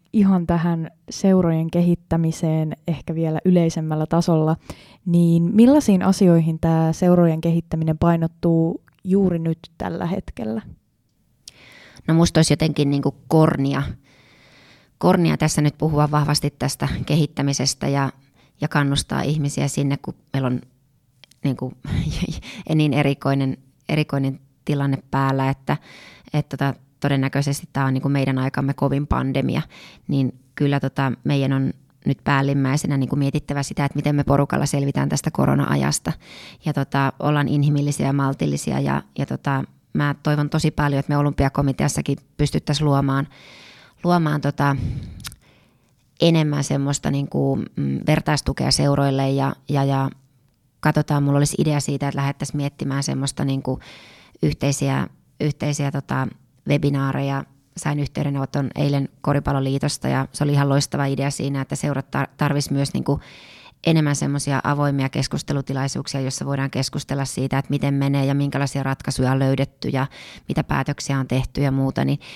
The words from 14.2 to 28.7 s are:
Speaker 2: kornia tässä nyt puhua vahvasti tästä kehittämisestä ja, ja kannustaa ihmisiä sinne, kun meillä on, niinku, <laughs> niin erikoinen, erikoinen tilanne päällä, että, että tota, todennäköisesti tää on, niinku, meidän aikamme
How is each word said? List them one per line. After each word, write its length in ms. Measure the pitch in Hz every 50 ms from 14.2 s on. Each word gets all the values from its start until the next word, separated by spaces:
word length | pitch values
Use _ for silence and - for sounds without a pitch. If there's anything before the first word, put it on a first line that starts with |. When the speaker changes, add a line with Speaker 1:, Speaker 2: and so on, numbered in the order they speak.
| _ _ _ _ _ - - - - - - _ _ _ _
Speaker 2:
kornia 400 | - - 175 185 175 170 156 156
tässä 240 | - 156 156 - 156
nyt 160 | 147 147 -
puhua 340 | - 151 160 151 147 151 147
vahvasti 420 | 151 151 147 147 147 - - 143 - -
tästä 280 | 135 139 - - 139 135 - - -
kehittämisestä 840 | - 147 147 147 147 - - 139 139 139 - 131 131 - - 135
ja, 220 | 139 139 139 135 135 - _ _ _ _ _ _ _ _ -
ja 60 | 151
kannustaa 540 | - - 151 143 139 139 135 - - 143 135
ihmisiä 460 | - 139 156 156 143 139 - 139 139
sinne, 300 | 139 - 147 143 139 143
kun 160 | - - - - - _ _ -
meillä 140 | 135 131
on, 140 | 127 127 - - - _ _ _ _ _ _ _ _ _ _ _ - _ _ -
niinku, 300 | 143 127 - 127 127 - - - - - - - - - - -
<laughs> 520 | - - - - - - 220 - - 160
niin 180 | 156 151 147 139
erikoinen, 640 | 147 143 139 139 - - 139 139 139 135 131 131 - - _ _ _ _ -
erikoinen 500 | 151 151 151 - 139 139 135 135 135 - _ _ _ _ -
tilanne 320 | - 151 139 143 139 135 - - _
päällä, 380 | - 139 135 135 135 135 135 135
että, 280 | 135 - _ - 147 - - - - - - - - - - - -
että 240 | 147 - - -
tota, 160 | - 143 139 - - _ _ _ _
todennäköisesti 680 | - 143 143 135 131 135 - 143 139 160 143 - - - -
tää 120 | 139 135
on, 80 | 131 131
niinku, 160 | 131 - 139
meidän 280 | 139 139 135 135 131
aikamme 360 | 131 131 131 - - 135 135